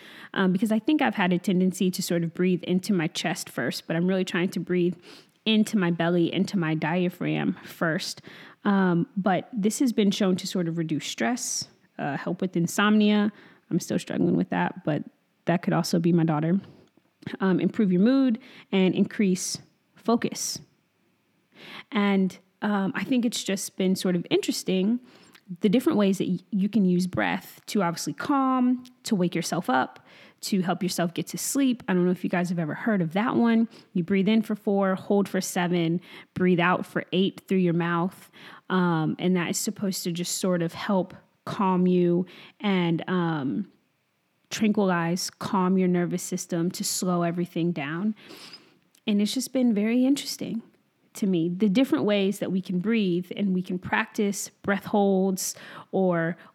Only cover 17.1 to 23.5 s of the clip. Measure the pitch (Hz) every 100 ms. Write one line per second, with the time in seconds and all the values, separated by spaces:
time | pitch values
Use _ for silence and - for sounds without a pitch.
17.1 | _ - - 190 180 180 - 196 180 220
18.1 | 269 262 226 - - - 196 185 - 202
19.1 | - 196 180 - - - _ _ _ -
20.1 | 233 - - - - - _ _ _ _
21.1 | _ _ _ _ - - - - 208 202
22.1 | 196 185 - _ - 208 202 190 - 196
23.1 | 254 226 - -